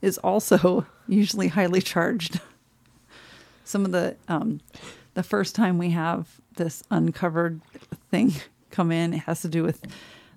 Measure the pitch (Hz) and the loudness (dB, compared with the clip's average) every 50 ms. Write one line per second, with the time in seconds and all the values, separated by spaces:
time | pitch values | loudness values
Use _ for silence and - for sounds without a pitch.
0 | - 196 - - - 185 190 214 - - 190 175 - 180 180 - - - - _ | -2 -2 0 0 0 0 2 2 4 4 6 6 6 4 4 2 -2 -4 -8 _
1 | _ - 185 208 202 175 - 208 185 180 165 208 185 175 180 190 185 - - 180 | _ 2 4 4 4 2 2 0 0 0 2 2 2 2 2 2 0 0 0 0
2 | 165 302 262 196 165 - - 170 - - - _ _ _ _ _ _ _ _ _ | 0 0 0 -2 -4 -4 -6 -6 -8 -12 -20 _ _ _ _ _ _ _ _ _
3 | _ _ - - - - - - - - _ _ - - - 202 196 190 180 175 | _ _ -20 -20 -20 -20 -20 -20 -20 -20 _ _ -10 -6 -2 -2 -2 0 0 0
4 | 175 - - - _ - 175 151 - 151 147 151 - - - - - - - - | -2 -2 -4 -8 _ -4 -4 -2 -2 -4 -4 -6 -10 -16 -20 -20 -20 -20 -20 -20
5 | - _ - 190 180 - 208 208 190 - - 214 226 180 180 170 175 175 170 170 | -20 _ -6 -6 -4 -2 -2 -2 -2 0 0 0 2 2 2 2 0 0 0 0
6 | 160 165 175 190 160 - - _ _ _ - - 170 165 - - - - 208 165 | 0 -2 -2 -4 -6 -8 -14 _ _ _ -6 -4 -4 -4 -6 -8 -6 -2 0 0
7 | 165 165 165 - 190 170 160 170 170 170 165 160 - _ - - - - - - | 2 0 0 -2 -2 -2 0 0 -2 -2 -4 -8 -12 _ -20 -20 -20 -18 -18 -18
8 | _ _ - 196 220 - 156 139 - - _ _ _ _ - - 175 165 165 165 | _ _ 0 2 2 2 2 -2 -8 -14 _ _ _ _ -4 -2 0 0 0 0
9 | 170 170 170 160 - - 170 - - 170 156 165 160 170 - - - - - - | 0 -2 -2 -4 -4 -4 -6 -6 -4 -4 -2 -2 0 -2 -2 -4 -8 -18 -18 -18
10 | - - - - - - - | -20 -20 -20 -20 -20 -20 -16